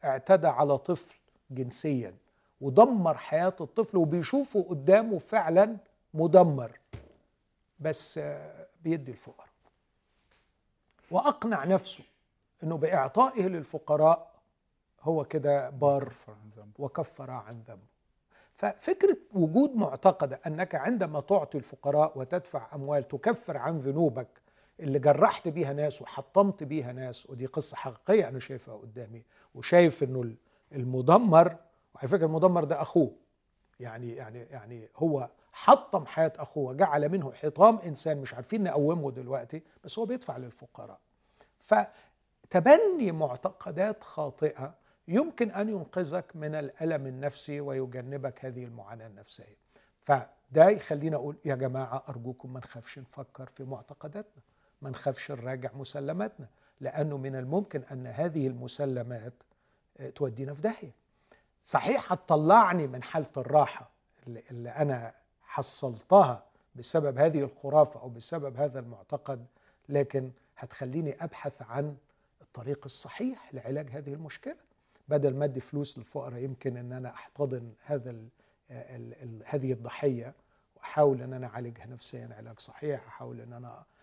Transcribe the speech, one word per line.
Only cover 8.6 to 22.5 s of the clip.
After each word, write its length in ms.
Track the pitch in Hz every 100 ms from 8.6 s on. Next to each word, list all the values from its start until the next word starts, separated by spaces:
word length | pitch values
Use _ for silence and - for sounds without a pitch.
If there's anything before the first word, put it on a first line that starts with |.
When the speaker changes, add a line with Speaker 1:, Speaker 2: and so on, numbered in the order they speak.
| - _
Speaker 1:
بيدي 280 | 165 165 131
الفقراء." 380 | 113 - - - _ _ _ _ _ _ _ _ _ _ _ _ _ _ _ -
وأقنع 540 | 180 285 277 233 190 147
نفسه 380 | 190 - - - _ _ _ _ _
إنه 140 | 160 160
بإعطائه 680 | 156 180 135 208 262 254 185
للفقراء 840 | 175 139 156 - 151 156 170 - _ _ _ _ _ _ _
هو 240 | 156 160 139
كده 440 | 156 143 143 131
بار 340 | 135 143 139
Speaker 2:
وكفر 300 | 127 - -
عن 160 | 104 107
ذنبه. 240 | 107 104 104
Speaker 1:
وكفر 520 | 139 - 151 - 131
عن 220 | 127 104
ذنبه. 420 | 117 113 101 - _ _ _ _ _ _
ففكرة 640 | _ 208 - - 381 392 - -
وجود 420 | 196 160 190 285 240
معتقدة 640 | 175 135 190 - 143 143 160
أنك 280 | 156 185 156
عندما 440 | 156 240 170 151
تعطي 380 | - 196 147 147
الفقراء 600 | 117 - 139 147 156 139
وتدفع 560 | 127 180 180